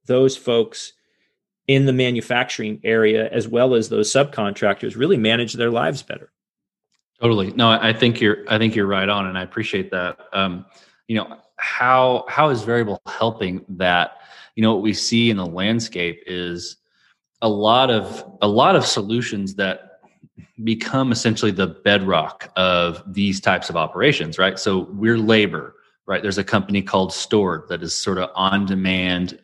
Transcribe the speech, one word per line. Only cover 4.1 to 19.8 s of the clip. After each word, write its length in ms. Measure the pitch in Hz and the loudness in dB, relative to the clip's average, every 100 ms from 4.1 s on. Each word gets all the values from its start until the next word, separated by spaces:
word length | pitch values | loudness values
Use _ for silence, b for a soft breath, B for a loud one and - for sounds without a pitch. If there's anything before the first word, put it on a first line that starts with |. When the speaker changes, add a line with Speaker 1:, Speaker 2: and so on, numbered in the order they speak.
Speaker 1:
subcontractors, 840 | 135 143 - 101 101 104 98 110 107 | 2 0 -2 -4 0 -2 0 -6 -2
really 200 | 151 165 | 0 2
manage 360 | 110 117 117 | 2 2 0
their 160 | 123 117 | -2 -2
lives 320 | 117 147 139 | 0 -2 -4
better. 300 | - - - _ _ _ _ _ _ _ _ _ | -10 -14 -16 _ _ _ _ _ _ _ _ _
Speaker 2:
Totally. 300 | 117 107 95 | 0 2 0
No, 180 | 117 117 | 2 4
I, 200 | 110 113 | 4 2
I 40 | |
think 260 | 113 120 113 | 2 2 4
you're, 180 | 110 104 - | 2 2 0
I 100 | 107 | 0
think 180 | 110 107 | 2 2
you're 120 | 98 | 0
right 200 | 98 98 | 0 0
on, 200 | 104 95 | -2 -2
and 100 | 92 | -6
I 60 | |
appreciate 480 | 92 - 107 101 92 | -8 -8 -4 -4 -4
that. 260 | 92 90 - - | -4 -6 -8 -8
Um, 320 | 98 98 90 - b b b - | -4 -2 -4 -12 b b b -6
you 80 | 110 | -4
know, 220 | - - _ - | -6 -12 _ -10
how, 680 | - - 127 131 127 127 - | -8 -2 2 4 4 2 -2
how 220 | - 151 | 0 2
is 140 | 123 | 2
Variable 360 | 107 120 110 98 - | 0 0 0 -4 -10
helping 580 | - 113 113 92 92 - | -4 -2 -2 -4 -6 -10
that? 480 | 90 92 87 85 - B B B - | -2 2 2 0 -4 B B B 0
You 80 | |
know, 100 | 113 | 2
what 80 | 104 | 2
we 120 | 107 | 0
see 360 | 101 - 117 117 | -2 0 2 2
in 80 | 104 | 0
the 80 | 90 | -4
landscape 760 | 87 98 117 117 90 87 82 - | -2 0 0 -2 -4 -6 -6 -10
is 520 | 90 87 87 - - _ _ _ _ _ _ | -8 -6 -8 -12 -16 _ _ _ _ _ _
a 60 | 113 | -2
lot 420 | 104 107 123 131 | 2 4 4 4
of, 340 | 113 95 - - - | 0 -2 -10 -16 -2
a 60 | 104 | 2
lot 280 | 107 156 180 | 4 6 4
of 80 | |
solutions 720 | 117 - 101 117 120 107 98 98 | 2 -2 -2 -4 -4 -6 -6 -4
that 440 | 98 87 | -4 -4